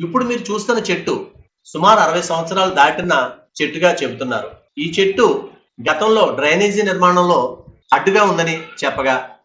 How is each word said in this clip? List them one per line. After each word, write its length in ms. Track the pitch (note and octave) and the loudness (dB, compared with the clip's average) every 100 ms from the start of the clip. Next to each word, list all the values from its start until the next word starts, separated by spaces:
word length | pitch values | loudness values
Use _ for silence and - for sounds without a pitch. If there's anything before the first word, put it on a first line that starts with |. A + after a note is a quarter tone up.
ఇప్పుడు 240 | E3+ B3 | -6 -4
మీరు 280 | A#3+ A#3 G3 | -2 -4 -6
చూస్తున్న 280 | G#3 - A3+ | -6 -2 -2
చెట్టు 460 | - F3 E3+ A#2 - - _ _ | -2 -4 -4 -6 -8 -20 _ _
సుమారు 360 | - D#3 F#3+ A3 | -16 0 4 4
అరవై 220 | D#3+ E3+ | 4 0
సంవత్సరాలు 520 | E3+ E3 E3 F#3+ F#3 | -2 -4 -2 -2 0
దాటిన 560 | C#3+ D3 D#3 F3+ C#3+ B2 - _ - | 4 2 2 -2 0 -2 -6 _ -6
చెట్టుగా 320 | D3 D#3 F3 - | -4 2 2 2
చెబుతున్నారు. 480 | B2+ A2+ B2+ A2+ - - _ - | -4 -6 -6 -6 -8 -14 _ -8
ఈ 160 | E3 G3 | -6 0
చెట్టు 500 | G3 A3 A3+ - - - _ - A#2 | 0 2 2 2 -6 -18 _ -8 -4
గతంలో 460 | - G#3+ A3 D#3+ C3+ | 0 2 4 2 2
డ్రైనేజీ 440 | D3 F3 G#3 G3+ | 0 2 0 0
నిర్మాణంలో 840 | G3+ F3+ F3+ F3+ F3+ D3+ B2 - - - _ | -2 2 2 4 2 2 0 -6 -18 -20 _
అడ్డుగా 320 | - G3 G#3 | 0 2 2
ఉందని 380 | G3+ E3 E3 D#3+ - - | 2 2 -2 -4 -10 -6
చెప్పగా, 460 | C#3 C#3 C3 B2+ - - | -6 -2 -2 -2 -4 -18